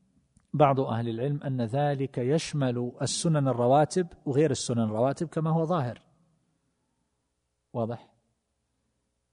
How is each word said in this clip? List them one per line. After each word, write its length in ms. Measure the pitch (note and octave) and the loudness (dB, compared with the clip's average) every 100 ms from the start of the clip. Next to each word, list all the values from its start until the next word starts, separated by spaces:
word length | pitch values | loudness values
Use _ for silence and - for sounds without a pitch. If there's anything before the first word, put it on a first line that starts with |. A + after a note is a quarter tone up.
| _ _ _ _ _ | _ _ _ _ _
بعض 280 | C#3+ C#3 C3+ | 2 4 4
أهل 280 | C3+ A2+ A#2 | 0 -2 -4
العلم 340 | A2+ C#3+ D3 | -4 -4 -4
أن 200 | D3 C3 | -4 -4
ذلك 560 | A2+ C3+ D3 C#3 C3+ C#3 | -2 0 0 -2 -4 -2
يشمل 760 | B2 D#3+ - D3 C3 A#2+ A#2+ - | 0 0 -2 -2 -2 -2 -4 -4
السنن 460 | A#2+ - E3+ D#3 C3+ | -6 -2 0 2 2
الرواتب 600 | B2 A#2+ C#3+ D3+ F#3 F3 - - | 2 4 4 4 0 -4 -6 -2
وغير 240 | C#3 D#3 | 2 2
السنن 320 | B2 - A#2 | 0 -2 -2
الرواتب 460 | A2 G#2+ C3 C#3 E3 | 0 0 0 -2 -6
كما 220 | D#3+ D#3 | -4 0
هو 140 | E3 | 0
ظاهر، 380 | D#3 F3 B2 G#2 _ _ _ _ _ _ _ _ _ _ _ _ _ _ _ _ _ | 0 -2 -4 -8 _ _ _ _ _ _ _ _ _ _ _ _ _ _ _ _ _
واضح؟ 360 | B2 A2 A#2+ - _ _ _ _ _ _ _ _ _ _ _ _ | -6 -6 -6 -16 _ _ _ _ _ _ _ _ _ _ _ _